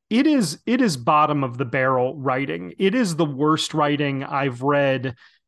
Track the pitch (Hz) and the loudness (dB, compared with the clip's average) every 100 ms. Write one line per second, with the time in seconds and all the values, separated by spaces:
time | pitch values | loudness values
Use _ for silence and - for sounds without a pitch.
0 | _ 226 302 285 185 170 - 262 233 135 | _ 2 4 2 0 -4 -2 2 2 0
1 | 117 151 151 147 131 120 123 139 131 131 | 2 4 4 2 -2 -4 -4 0 2 2
2 | 127 156 131 127 135 170 - - 190 247 | 0 -2 -4 -2 -4 -8 -10 -2 0 2
3 | 208 156 156 131 151 156 - 156 147 147 | 0 0 -2 0 2 2 0 0 0 0
4 | 143 135 135 139 139 120 139 143 139 131 | -2 -4 -4 -4 -4 -2 0 2 2 0
5 | 131 120 - _ | -4 -10 -18 _